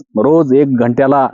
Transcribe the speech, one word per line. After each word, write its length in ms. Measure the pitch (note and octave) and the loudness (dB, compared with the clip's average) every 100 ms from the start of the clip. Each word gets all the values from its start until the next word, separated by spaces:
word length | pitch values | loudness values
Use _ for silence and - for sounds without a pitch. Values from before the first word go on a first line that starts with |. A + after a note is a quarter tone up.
रोज 540 | - A2 A#2 E3 D3 | -6 -2 0 0 2
एक 220 | C3 C#3+ B2+ | 0 0 0
घंट्याला, 520 | A#2+ B2 C3+ C#3+ B2+ | -2 0 0 0 -2